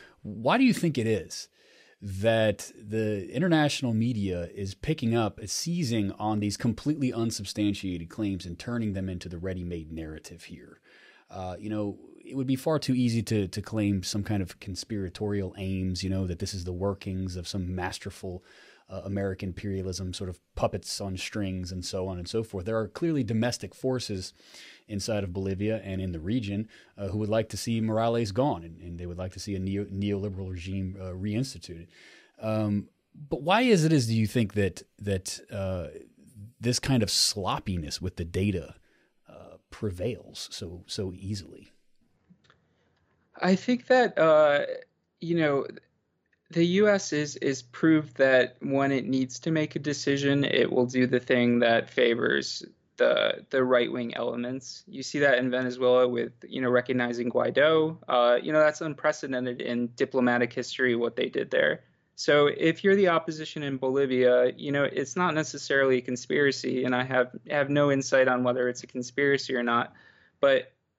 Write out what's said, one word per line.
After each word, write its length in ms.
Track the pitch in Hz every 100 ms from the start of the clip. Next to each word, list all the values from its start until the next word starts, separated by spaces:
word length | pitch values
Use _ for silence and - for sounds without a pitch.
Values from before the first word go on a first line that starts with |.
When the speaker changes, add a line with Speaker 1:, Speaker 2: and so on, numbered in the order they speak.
| - _
Speaker 1:
why 340 | - 104 117 220
do 80 | 262
you 80 |
think 240 | 196 170 135
it 100 | 110
is 400 | 104 - - - _ _ _ _ _
that 720 | 104 95 110 113 110 101 - -
the 580 | 104 110 107 104 92
international 600 | 120 180 160 147 - 131
media 560 | 110 117 113 98 87 85
is 200 | 104 98
picking 420 | - - 156 117 117
up, 240 | 110 -
is 140 | 107
seizing 580 | - 165 175 131 113 98
on 280 | - 107 107
these 160 | 104 101
completely 560 | 120 107 147 151 127
unsubstantiated 960 | 120 113 - 98 - 104 101 95 87 82
claims 360 | - 104 95 90
and 140 | 85
turning 320 | - 120 110
them 160 | 95 95
into 220 | 90 90
the 80 | 87
ready-made 520 | 92 92 87 85 78
narrative 540 | 80 78 78 - 85 -
here? 360 | - - - _ _ - _ _
Uh, 260 | 95 92 90
you 120 | 107
know, 280 | 107 104 - - -
it 120 | - 131
would 120 | 131
be 80 | 131
far 220 | - 151
too 160 | -
easy 300 | 127 123 113
to, 240 | 104 110 92
to 140 | 104
claim 420 | 95 110 101 98
some 200 | 90 104
kind 180 | 95 104
of 180 | 87 -
conspiratorial 920 | - 92 - 107 92 - 107 104 92 101
aims, 460 | 95 95 92 90
you 60 | 92
know, 180 | 95 92
that 120 | 85
this 140 | 95
is 120 | 98 87
the 80 |
workings 600 | 90 98 98 101 92 95 90
of 120 | 85
some 260 | 101 90
masterful, 720 | 90 90 - 98 - 95 90 - - - _ _
uh, 120 | 95 98
American 440 | 98 98 92 98
imperialism, 640 | 87 104 95 92 90 92
sort 160 | 90 92
of 100 | 87 _ -
puppets 460 | 117 98 - -
on 160 | 101 92
strings 540 | - 107 98 92 90
and 120 | 92
so 240 | 87 98 95
on 120 | 92
and 80 | 85
so 160 | 113
forth. 220 | 110 98 95
There 120 | 110
are 100 | 104
clearly 360 | - 170 151
domestic 500 | 113 113 120 - -
forces 600 | - 131 127 - 98 92 - - - - - _
inside 360 | 101 98 104
of 100 | 98
Bolivia 480 | 92 95 95 104 110
and 160 | 95 95
in 120 | 92
the 80 | 82
region, 500 | 82 123 101 101 110 - - -
uh, 100 | 98
who 100 | 104
would 120 | 104
like 200 | 110 110
to 80 | 101
see 240 | - 113
Morales 500 | 110 110 117 117 110
gone, 320 | 98 143 92
and, 160 | 82 82
and 180 | 87 85
they 80 | 87
would 100 | 87
like 140 | 92
to 60 | 92
see 160 | 104 95
a 40 |
neo-, 260 | 92 98 98
neoliberal 680 | 98 101 101 101 95 95
regime, 460 | 90 87 95 95 95
uh, 40 | 92
reinstituted. 840 | 90 104 107 135 87 - 82 85 - - - _ _
Um, 500 | 110 110 107 101 - _ _ - 147
but 120 | 165
why 200 | 151 208
is 220 | 254 196
it, 80 | 160
is, 160 | 156 113
do 60 |
you 140 | 113 107
think, 260 | 127 104
that, 300 | 104 98 - - _
that, 400 | 101 95 - - -
uh, 360 | 107 95 92 76 - - _ - 104 107 _
this 200 | 117 120
kind 220 | - 131
of 80 | 104
sloppiness 880 | - - - 92 139 - 90 73 -
with 180 | 90 -
the 80 | 82
data, 500 | 92 101 92 71 - _ _ _ _ -
uh, 300 | - - 85 _
prevails 760 | - 107 90 107 113 - - -
so, 320 | - 87 87 -
so 260 | - 95 92
easily? 560 | 98 104 82 - - _ _ _ _ _ _ _ _ _ _ _ _ _ _ _ _ -
Speaker 2:
I 120 | 180 190
think 320 | - 247 -
that, 320 | 254 226 -
uh, 460 | 160 151 151 143 143 - - _ _ _
you 200 | 165 170
know, 260 | 151 139 - - _ _ _ _ _ _ _
the 140 | 165 170
U 240 | 185 208
S 220 | 196 -
is, 260 | 151 147 -
is 260 | 143 131
proved 540 | - - 160 156 147 -
that 400 | 135 131 123 -
when 320 | 139 135 139
it 140 | 135 -
needs 340 | 131 127 -
to 120 | 170
make 240 | 160 156 156
a 40 |
decision, 640 | 143 143 - 139 139 143
it 280 | 139 - -
will 140 | - 123
do 220 | 127 123
the 120 | 123
thing 400 | - 127 120 120
that 300 | 120 117 123
favors 720 | - 120 120 123 139 135 - - _ _ -
the, 480 | 123 - 52 - -
the 140 | 135
right-wing 520 | 127 123 117 127 117 120
elements. 680 | 120 120 120 131 - - -
You 160 | 135
see 180 | 131 147
that 200 | 143 127
in 100 | 127
Venezuela 580 | 127 127 123 123 127 123
with, 260 | 120 117 - -
you 140 | 131
know, 80 | 127
recognizing 640 | 123 123 127 123 120 123
Guaido. 640 | 123 120 131 151 160 156 165 -
Uh, 300 | 123 120 120
you 100 | -
know, 60 | 156
that's 220 | 151 151
unprecedented 800 | 165 143 151 151 143 131 127 123
in 280 | - 120 120 120
diplomatic 580 | 131 131 123 120 120
history, 420 | 127 120 - 127 117
what 200 | 117 -
they 140 | 123
did 200 | 127 120
there. 320 | 143 151 165 - _ _ -
So 300 | - 147 147
if 380 | - 160 156
you're 140 | 196 196
the 100 | 185
opposition 560 | 165 165 156 156 160
in 140 | 143 135
Bolivia, 720 | 131 135 139 127 123 123 127 -
you 160 | 147
know, 120 | 143
it's 320 | 143 - 139 -
not 180 | 180
necessarily 640 | 156 151 143 - 139 135 127
a 40 |
conspiracy, 840 | 123 123 - 156 143 135 127 127
and 100 | 127
I 120 | 123 127
have, 260 | 131 123 - -
have 200 | 147 139
no 200 | 147 143
insight 360 | 139 135 135 131
on 160 | 127
whether 260 | 127 123 123
it's 140 | 120
a 40 | -
conspiracy 680 | 127 123 - 143 139 - 123
or 80 |
not, 300 | 120 117 - - - _ _ _
but 320 | 139 135 - _ _